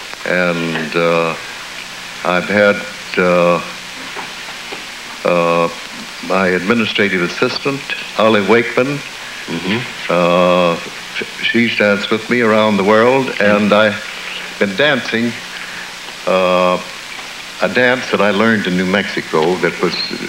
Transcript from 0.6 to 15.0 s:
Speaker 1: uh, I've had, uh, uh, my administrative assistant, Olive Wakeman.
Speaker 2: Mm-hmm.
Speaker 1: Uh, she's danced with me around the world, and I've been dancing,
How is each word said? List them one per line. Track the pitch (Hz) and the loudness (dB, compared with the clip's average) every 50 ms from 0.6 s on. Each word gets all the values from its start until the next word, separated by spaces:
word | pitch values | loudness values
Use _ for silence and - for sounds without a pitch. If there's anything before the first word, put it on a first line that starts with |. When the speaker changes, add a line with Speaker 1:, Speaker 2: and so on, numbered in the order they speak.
| 82 82 80 80 78 73 - | -2 -2 -4 -4 -4 -2 0
Speaker 1:
uh, | 85 85 85 85 82 82 82 80 - - - - - - - - - - - - - - - - - - | 2 2 2 2 2 2 0 -2 -6 -10 -12 -12 -14 -14 -14 -14 -14 -14 -14 -14 -14 -14 -14 -12 -4 -2
I've | 87 90 90 85 | 0 0 0 0
had, | 90 98 104 104 104 98 87 - - - - - - - | 2 2 4 6 4 4 2 -4 -8 -12 -12 -12 -4 0
uh, | 98 90 90 87 87 87 87 87 80 - - - - - - - - - - - - - - - - - - - - - - - - - - - - - - - - - | 2 2 4 4 4 4 4 4 2 0 -6 -10 -12 -14 -14 -14 -14 -12 -12 -10 -10 -10 -10 -12 -12 -12 -12 -12 -14 -12 -12 -12 -12 -12 -14 -14 -14 -14 -14 -10 -4 -2
uh, | 90 87 87 85 85 85 85 85 85 - - - - - - - - - - - 85 | 0 2 2 2 2 2 2 0 0 -2 -8 -12 -12 -12 -14 -14 -14 -12 -10 -4 -2
my | 92 95 95 90 | 0 2 2 2
administrative | 92 90 87 101 120 117 107 - - 113 104 95 92 90 87 | 2 0 0 0 0 0 0 0 0 0 0 0 0 0 -2
assistant, | 85 - - 127 120 - - - 139 139 139 - - - - - - - | -2 -2 -2 -2 -2 -2 -4 -4 -4 -4 -4 -6 -8 -8 -8 -10 -6 0
Olive | - 107 110 113 104 98 | 2 4 4 4 4 4
Wakeman. | 92 113 117 120 - - 127 127 143 143 143 - - - - - - - - - | 4 4 4 4 2 0 0 0 0 -2 -6 -8 -12 -14 -14 -14 -14 -14 -12 -8
Speaker 2:
Mm-hmm. | - 82 82 87 95 110 127 127 - - - - - | -8 -6 -4 -2 -2 -2 -2 -4 -6 -10 -8 -2 0
Speaker 1:
Uh, | 85 87 87 85 87 90 90 90 90 90 87 85 82 82 - - - - - - - - - - - - - | 2 4 4 4 6 6 6 6 6 4 4 4 2 0 -4 -10 -12 -14 -14 -10 -8 -8 -8 -8 -8 -6 -4
she's | - - 117 117 113 107 | 0 2 2 2 2 2
danced | - 107 104 101 98 - - | 2 4 4 4 2 0 -2
with | 113 107 - - | -2 -4 -2 0
me | 120 123 | 0 2
around | 117 107 110 107 107 107 104 | 4 4 4 4 4 4 2
the | 98 95 | 4 4
world, | 104 110 110 117 127 131 135 127 - - - | 4 6 6 6 6 4 4 0 0 0 2
and | 104 104 104 104 104 98 104 | 2 4 4 4 4 4 6
I've | 104 110 104 104 - - - - - - - - - - - - - | 6 6 4 2 -2 -8 -10 -12 -10 -10 -10 -10 -10 -10 -10 -2 -2
been | 104 101 95 | -2 0 2
dancing, | 117 143 151 139 117 | 2 2 2 2 0